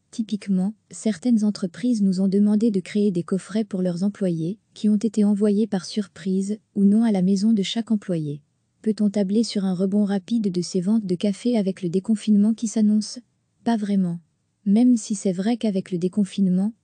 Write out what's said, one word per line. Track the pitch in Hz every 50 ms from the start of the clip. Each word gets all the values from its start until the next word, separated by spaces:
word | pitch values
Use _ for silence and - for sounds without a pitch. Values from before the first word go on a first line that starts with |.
| _ _
Typiquement, | - - 220 202 220 196 - 202 190 185 185 208 220 - _ _
certaines | 180 - - 220 202 - - 247 233 214
entreprises | 208 208 202 - 208 170 - - 240 247 240 208
nous | 202 196 180 185
ont | 196 196
demandé | 185 202 208 208 214 208 226 240
de | 196 185
créer | - - - 208 202 208
des | 170 170 170
coffrets | - 196 180 - - 185 220 214
pour | 208 - 185
leurs | 180 180 175 170 190
employés, | 208 202 - 202 180 170 160 160 170 220 - _ _ _
qui | - - 208
ont | 214
été | 202 - 220 - 214 202
envoyés | 208 214 196 214 208 196 202 226
par | 208 208 180 -
surprise | - - 214 196 - _ - - 190 190 190 190 202 214 214 _ _ _
ou | 202 196
non | 202 208 220
à | 233 226
la | 202 190
maison | 180 190 202 190 202 226
de | 226 196 185
chaque | - - 226 220 -
employé. | 226 202 - - 175 160 151 147 147 147 - _ _ _ _ _ _ _
Peut-on | - 214 202 - 208 202
tabler | 196 208 202 185 202 233
sur | 226 - - 208 190
un | 190 185
rebond | 170 196 190 196 208 208
rapide | 196 202 196 185 - 233 233 202 202
de | 175 180
ces | 170 - - 185
ventes | 170 196 220 233 208
de | 175 180
café | 165 - 208 196 - - 240 247 220
avec | 185 190 185 -
le | 185 170
déconfinement | 160 190 185 214 220 208 - 214 208 202 202 220 226
qui | - 240 208
s'annonce ? | - 220 214 208 214 214 208 - - 247 - _ _ _ _ _ _ _ _
Pas | 233 233
vraiment. | 208 208 196 202 196 185 175 170 170 - _ _ _ _ _ _ _ _
Même | 202 196 226 254 254 247
si | 220 - - 214
c'est | - - 202
vrai | 175 185 190 226 247
qu'avec | 220 - 220 185 190 - -
le | 185 170
déconfinement, | 175 180 - 208 202 - - - 196 185 180 185 196 220 - _